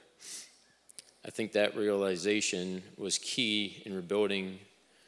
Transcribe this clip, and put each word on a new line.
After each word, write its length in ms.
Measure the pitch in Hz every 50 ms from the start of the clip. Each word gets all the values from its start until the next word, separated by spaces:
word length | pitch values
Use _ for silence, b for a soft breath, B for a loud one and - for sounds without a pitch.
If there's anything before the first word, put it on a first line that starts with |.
| - _ _ B B B B B B B B B B B B _ _ - - - - - - _ -
I 40 | -
think 240 | - - 110 101 -
that 240 | 104 104 - -
realization 1040 | 110 104 104 101 98 98 98 92 85 82 104 104 107 101 - - 92 90 92 92 92 92 - -
was 200 | - 101 92 -
key 640 | - - - - 135 123 110 107 107 101 92 85 - -
in 100 | 107 95
rebuilding 640 | 95 87 85 101 104 104 98 101 98 95 95 95 95 98 - b b b b b b b